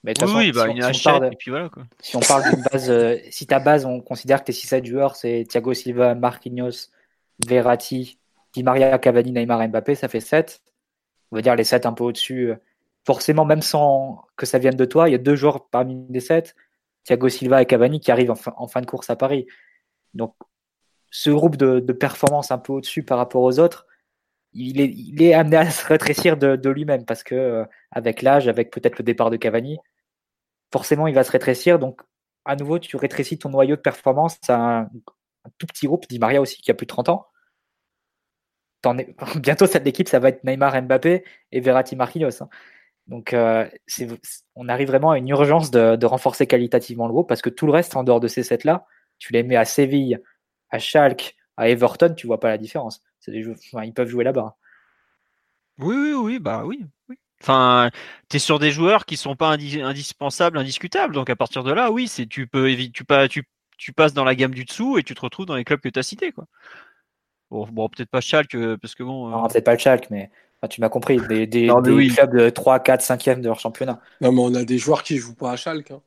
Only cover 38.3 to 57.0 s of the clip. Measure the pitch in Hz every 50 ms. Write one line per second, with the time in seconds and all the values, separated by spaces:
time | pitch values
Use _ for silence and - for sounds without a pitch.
38.3 | _ _ _ _ _ _ _ _ _ _ - 127 120 127 127 - - - - -
39.3 | - 156 120 139 156 - 196 185 - 156 135 139 120 - 185 - - 127 123 135
40.3 | 127 - - 131 131 135 139 139 135 131 127 127 131 131 135 165 175 180 - -
41.3 | - _ _ _ - 127 123 131 127 131 131 - 135 127 123 120 - 170 156 131
42.3 | 113 - - - - - - - _ _ _ _ _ _ _ - - 120 107 -
43.3 | 127 120 117 113 113 113 110 - - - _ - - - 123 117 117 - _ -
44.3 | - - _ _ _ 123 123 123 123 127 139 135 135 135 147 160 156 135 127 131
45.3 | 143 139 147 143 151 165 156 139 123 120 113 113 113 113 120 113 131 131 - 131
46.3 | - - 139 - - 123 123 120 - 123 123 - 123 117 117 117 113 151 175 -
47.3 | 123 - - 123 120 - 160 151 143 165 175 - - 135 127 127 120 120 123 113
48.3 | - 131 120 - 123 117 - 147 165 175 _ _ _ _ _ _ _ _ - -
49.3 | 120 117 120 127 127 117 113 - - - 143 131 143 143 135 123 117 - _ _
50.3 | _ _ _ _ _ _ _ _ - 139 - - - 156 147 135 123 - - -
51.3 | _ _ _ _ _ - 113 117 123 117 123 117 - - 170 170 165 - - 117
52.3 | 113 110 - 113 110 107 110 107 - 156 127 110 - _ _ _ _ _ _ -
53.3 | 104 113 110 113 113 - - - - 117 110 113 113 131 123 113 120 120 120 131
54.3 | 135 127 110 110 _ _ _ _ _ _ _ _ _ _ _ _ _ _ _ _
55.3 | _ _ _ _ _ _ _ _ _ - 131 175 240 277 285 302 294 269 226 214
56.3 | 247 254 160 - 202 - - 165 247 285 202 143 _ _